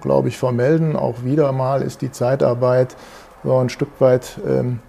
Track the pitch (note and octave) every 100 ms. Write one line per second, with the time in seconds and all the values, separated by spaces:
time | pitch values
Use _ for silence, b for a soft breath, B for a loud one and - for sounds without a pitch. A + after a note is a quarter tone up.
0 | C3+ C#3 C3 A2+ B2+ A#2+ B2+ E3 D#3+ D3+
1 | C#3 A#2 B2 D3 C#3+ C3+ C3 C#3 C3 -
2 | C3+ - B2 C#3 C#3 A#2+ B2+ B2+ B2+ -
3 | B B B - C#3 C3 B2+ - C#3 -
4 | C3+ B2+ - - - C3 B2 A#2+